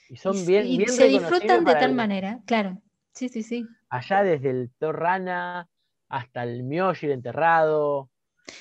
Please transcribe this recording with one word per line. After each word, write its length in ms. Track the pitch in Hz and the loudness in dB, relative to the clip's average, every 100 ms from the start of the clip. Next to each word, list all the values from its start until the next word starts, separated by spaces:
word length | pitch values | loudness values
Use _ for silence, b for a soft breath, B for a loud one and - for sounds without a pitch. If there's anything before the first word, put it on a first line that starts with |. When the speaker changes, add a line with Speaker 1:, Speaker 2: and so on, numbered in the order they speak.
| b | b
Speaker 1:
Y 80 | 123 | -8
son 180 | 185 | -4
Speaker 2:
Y 40 | 196 | -2
s-, 80 | 175 | 2
Speaker 1:
bien, 200 | 196 240 | 2 2
Speaker 2:
y 120 | 254 | 0
Speaker 1:
bien 120 | 226 | 2
Speaker 2:
se 180 | 254 269 | 6 6
disfrutan 220 | 269 - | 6 2
Speaker 1:
reconocibles 280 | 359 403 349 | 0 4 4
Speaker 2:
de 60 | |
Speaker 1:
para 160 | 320 247 | 4 4
Speaker 2:
tal 100 | 254 | 2
Speaker 1:
el 60 | 254 | 0
Speaker 2:
manera, 440 | 214 196 190 247 - | -2 -2 -6 -8 -2
claro. 360 | 226 196 185 _ _ _ | -2 -2 -8 _ _ _
Sí, 160 | - 254 | -10 -10
sí, 140 | 226 | -8
sí. 240 | 220 240 226 _ _ | -8 -10 -10 _ _
Speaker 1:
Allá 340 | 123 - 196 | -6 0 2
desde 280 | 196 151 135 | 2 2 0
el 200 | 127 123 - | -2 -4 -6
Thor 200 | 156 156 | -6 -2
Rana 680 | 170 190 185 180 180 175 170 _ _ _ - | -2 -2 -2 -6 -6 -10 -12 _ _ _ -10
hasta 340 | 135 120 123 | -10 -8 -8
el 200 | 120 120 | -8 -6
Mjolnir 460 | 127 160 190 160 147 | -6 -2 -2 -2 -4
enterrado. 1000 | 131 117 139 165 165 156 151 147 143 131 _ _ _ B B | -4 -6 0 2 4 4 2 0 -2 -6 _ _ _ B B